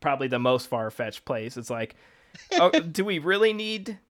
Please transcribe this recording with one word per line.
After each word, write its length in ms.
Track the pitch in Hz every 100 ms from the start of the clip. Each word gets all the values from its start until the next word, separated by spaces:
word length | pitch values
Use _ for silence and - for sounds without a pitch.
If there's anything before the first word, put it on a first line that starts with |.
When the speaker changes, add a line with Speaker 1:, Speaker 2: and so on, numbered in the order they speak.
Speaker 1:
probably 280 | 151 139 135
the 100 | 123
most 300 | 123 127 -
far-fetched 560 | 120 110 - 110 -
place. 320 | - 120 113 131
It's 140 | 117
like, 260 | 117 110 - _ _ _ - -
oh, 180 | 359 180
Speaker 2:
<laughs> 100 | -
Speaker 1:
do 240 | 165 156
we 140 | 202 180
really 340 | 156 202 220
need 460 | 214 214 220 208 196